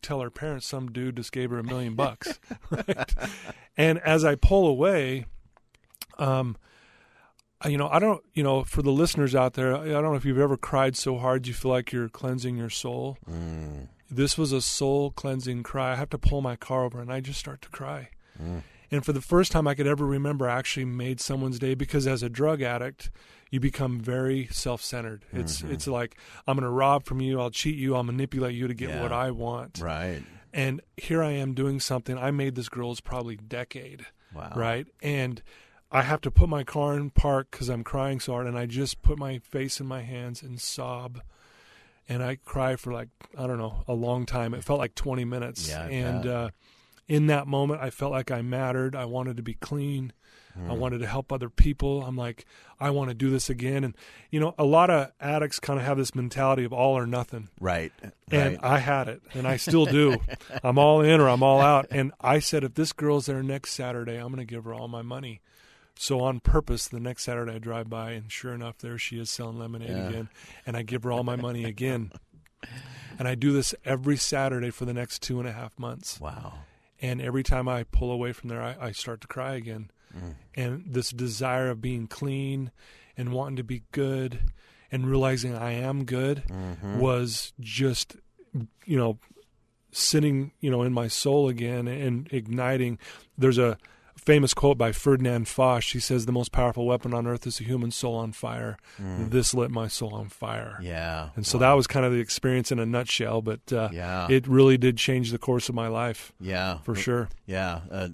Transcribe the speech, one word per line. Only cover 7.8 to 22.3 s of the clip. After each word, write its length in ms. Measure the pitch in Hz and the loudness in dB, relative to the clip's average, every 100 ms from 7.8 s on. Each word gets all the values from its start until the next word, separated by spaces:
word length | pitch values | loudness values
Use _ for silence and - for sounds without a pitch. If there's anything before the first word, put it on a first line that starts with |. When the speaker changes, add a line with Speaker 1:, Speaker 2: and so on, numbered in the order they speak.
| 147 | 2
Speaker 1:
I 100 | 147 | 4
don't, 240 | 214 180 - | 4 2 -2
you 100 | - | 0
know, 220 | 139 135 | 2 2
for 180 | 131 - | 2 2
the 80 | 139 | 4
listeners 420 | 139 170 156 135 | 4 4 4 4
out 200 | 131 127 | 4 4
there, 220 | 127 131 135 | 2 0 0
I 120 | 156 | 0
don't 140 | 147 | 0
know 100 | 156 | 0
if 100 | 139 | 0
you've 140 | 139 131 | 2 4
ever 180 | 143 135 | 4 2
cried 400 | - 135 135 131 | 0 2 2 0
so 220 | 135 123 | -2 0
hard 280 | 127 131 123 | 2 0 0
you 80 | |
feel 160 | 113 131 | -2 0
like 220 | 127 123 | 0 0
you're 160 | 123 117 | -4 -6
cleansing 480 | - 127 127 123 123 | -6 -4 -4 -4 -4
your 140 | 117 | -6
soul. 480 | - 127 123 131 135 - | -6 -6 -6 -6 -8 -10
Speaker 2:
Mm. 600 | 82 170 160 76 73 - _ - | -8 -6 -6 -8 -10 -14 _ -6
Speaker 1:
This 280 | 123 139 - | 0 2 2
was 140 | 151 | 0
a 80 | 135 | 0
soul 480 | - - 139 139 143 | 0 0 0 2 0
cleansing 520 | - 143 131 127 120 | -4 -4 -4 -4 -6
cry. 300 | 117 139 131 | -4 -4 -2
I 40 | 127 | -2
have 140 | 143 | -4
to 80 | 143 | 2
pull 220 | - 143 | 4 4
my 160 | 131 120 | 0 -4
car 280 | - 131 | -4 -2
over, 160 | 123 120 | -2 -4
and 120 | 120 | -8
I 80 | 131 | -8
just 180 | 131 - | -8 -10
start 220 | 139 135 | -10 -14
to 60 | - | -14
cry. 420 | - 135 147 127 - _ - | -12 -10 -10 -12 -20 _ -12
Speaker 2:
Mm. 220 | 82 87 - - - | -8 -8 -10 -20 -4
Speaker 1:
And 140 | 147 | -2
for 80 | 135 | 0
the 80 | 139 | -2
first 320 | - 175 185 | 2 4 4
time 160 | 165 147 | 4 2
I 60 | |
could 120 | 139 139 | 2 2
ever 180 | 147 | 2
remember, 440 | 143 139 143 143 123 | 2 0 0 0 0
I 100 | 123 | 0
actually 260 | 131 139 127 | -2 -4 -4
made 340 | 123 123 127 | -4 -4 -4
someone's 380 | - 135 131 123 | -4 -2 -2 -2
day, 160 | 135 | -2
because 320 | 131 143 147 131 | -2 0 0 0
as 160 | 127 | 0
a 60 | |
drug 320 | 120 | -2